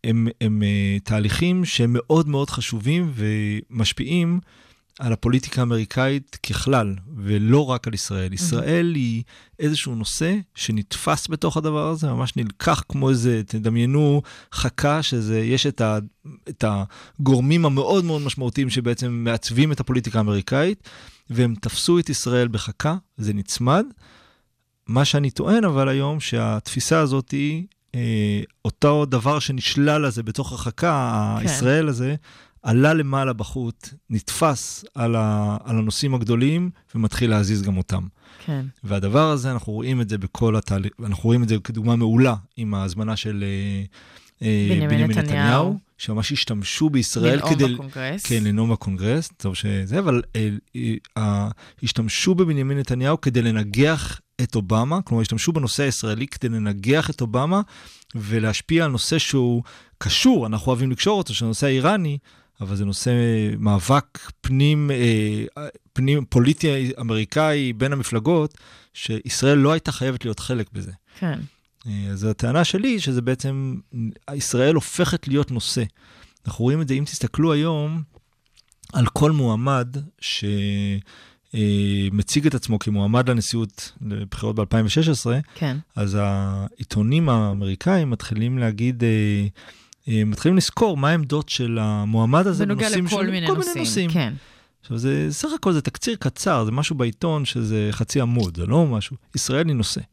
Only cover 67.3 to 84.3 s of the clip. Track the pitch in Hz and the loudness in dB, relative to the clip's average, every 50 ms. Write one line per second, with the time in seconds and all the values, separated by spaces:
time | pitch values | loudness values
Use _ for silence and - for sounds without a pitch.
67.3 | - 151 156 156 151 147 139 127 117 107 127 139 143 139 120 - 120 113 107 143 | 0 2 2 2 2 0 0 -2 -2 -2 -2 -2 -2 -2 -4 -2 -2 0 2 2
68.3 | 175 165 151 151 _ - - - - - _ _ _ - - - 110 107 - - | 2 2 2 0 _ -12 -20 -20 -20 -20 _ _ _ -12 -8 -6 -6 -6 -6 -6
69.3 | - - - 139 143 147 135 143 160 160 - - 123 - 127 135 127 117 - 120 | -4 2 4 4 6 6 6 4 4 2 -2 -6 -6 -4 -4 -4 -4 -4 -4 -6
70.3 | 107 - - - 127 120 107 - - 101 92 - 92 - _ _ _ - 185 170 | -6 -6 -4 -4 -4 -4 -4 -6 -8 -12 -12 -12 -14 -18 _ _ _ -6 -6 -6
71.3 | 143 - - 143 _ _ _ _ _ _ _ 117 104 101 101 98 98 95 104 110 | -4 -6 -10 -14 _ _ _ _ _ _ _ -8 -6 -6 -4 -6 -6 -2 -2 -2
72.3 | 107 - - 117 131 160 175 - - 190 214 269 240 208 156 143 127 123 120 123 | -2 0 -2 0 2 2 2 2 0 0 0 0 0 0 -2 0 -2 0 0 0
73.3 | 131 127 - 135 135 135 135 131 127 - - _ - 120 113 113 - - _ - | -2 -2 -2 -4 -4 -2 -4 -4 -6 -8 -10 _ -8 -6 -6 -6 -6 -10 _ -10
74.3 | 139 143 - - - 123 127 143 165 151 - - - - 175 - - 165 - 139 | -8 -6 -4 -2 2 2 4 4 4 2 0 -2 -2 -2 0 0 0 -2 -2 0
75.3 | 135 143 143 - 127 117 - - - 127 113 107 _ _ _ _ - - - _ | 0 0 0 0 -2 -4 -4 -4 -2 -2 -4 -4 _ _ _ _ -20 -20 -20 _
76.3 | _ _ _ 104 92 - 113 123 143 156 160 131 135 135 147 - - - - 117 | _ _ _ -10 -4 -2 0 0 2 0 0 0 0 -2 -2 -4 -4 -4 -4 -4
77.3 | - - 151 165 156 147 151 170 160 151 147 151 160 165 151 _ _ - _ _ | 0 0 2 2 2 2 2 0 0 -2 -2 -2 -4 -6 -6 _ _ -20 _ _
78.3 | _ _ _ _ _ _ _ _ _ _ - - - - 123 107 - - 143 151 | _ _ _ _ _ _ _ _ _ _ -20 -6 0 2 2 2 4 2 2 4
79.3 | 160 147 135 117 110 110 120 139 139 127 120 123 127 139 147 165 _ _ - - | 4 4 2 2 2 2 0 2 0 0 0 -2 -6 -10 -12 -12 _ _ -8 -6
80.3 | - - - 101 101 101 101 101 101 101 101 101 98 98 - - - - - - | -6 -4 -2 -2 -2 0 0 0 0 -2 0 -2 -2 -4 -6 -10 -20 -20 -20 -20
81.3 | _ _ _ _ - 110 107 104 101 101 101 101 101 101 98 98 95 104 101 - | _ _ _ _ -4 0 0 2 2 2 2 0 0 0 0 0 0 0 0 2
82.3 | - 147 143 156 139 127 - - 110 101 - 110 104 101 101 101 110 123 127 123 | 0 2 2 2 0 0 -2 -2 -2 -2 0 0 0 0 2 2 2 2 4 4
83.3 | 123 117 104 - - 117 113 101 _ - - - - - - 107 101 104 104 98 | 2 0 0 -2 -2 -2 -4 -4 _ -14 -16 -16 -14 -10 -8 -6 -6 -6 -6 -8